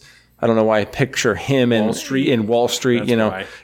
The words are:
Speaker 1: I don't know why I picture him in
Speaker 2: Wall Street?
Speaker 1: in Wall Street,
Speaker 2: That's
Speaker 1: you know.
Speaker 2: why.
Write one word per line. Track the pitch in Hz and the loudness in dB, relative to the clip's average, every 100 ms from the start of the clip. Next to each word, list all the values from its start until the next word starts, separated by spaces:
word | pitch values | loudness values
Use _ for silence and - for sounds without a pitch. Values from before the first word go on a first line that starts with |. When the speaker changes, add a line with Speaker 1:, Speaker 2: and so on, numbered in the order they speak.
| - - _ _ | -14 -20 _ _
Speaker 1:
I | 117 | 0
don't | 113 | 2
know | |
why | 110 110 | 4 2
I | 101 | 0
picture | - 131 - 123 95 | -2 -4 0 -2 -2
him | - 135 120 | 0 0 2
in | 113 107 | 2 0
Speaker 2:
Wall | |
Street? | 107 - 135 135 | -2 -4 -2 0
Speaker 1:
in | 120 104 | 0 0
Wall | 117 120 | 0 0
Street, | - 131 120 | 0 0 0
Speaker 2:
That's | 110 | 0
Speaker 1:
you | 117 | 0
know. | 107 | 0
Speaker 2:
why. | 95 95 - | -2 -10 -16